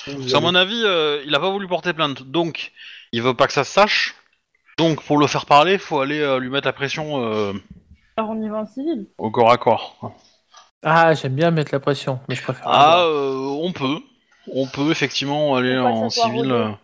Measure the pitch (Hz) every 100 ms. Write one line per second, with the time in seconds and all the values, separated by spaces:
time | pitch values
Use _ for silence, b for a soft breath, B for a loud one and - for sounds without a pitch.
0 | 139 139 127 147 170 180 185 233 214 170
1 | 151 147 139 147 190 196 190 170 180 160
2 | 147 131 131 160 170 - - B B B
3 | B 117 127 120 131 147 127 196 208 -
4 | - - _ _ _ _ _ - 165 143
5 | - 147 143 143 - 147 170 190 - 147
6 | 135 151 143 131 127 139 135 - 139 160
7 | 151 139 117 107 101 98 - - _ -
8 | _ - 220 220 214 214 214 262 302 247
9 | 196 - 110 123 113 120 120 107 - -
10 | - - _ _ _ b b _ 156 165
11 | 165 147 135 131 170 160 143 139 147 139
12 | - 131 - 127 - 127 - 127 147 175
13 | 165 147 135 135 139 143 180 - 131 156
14 | - _ _ _ - 131 131 143 151 160
15 | 135 - 139 151 147 127 127 127 123 113
16 | 113 233 226 - 135 120 110 101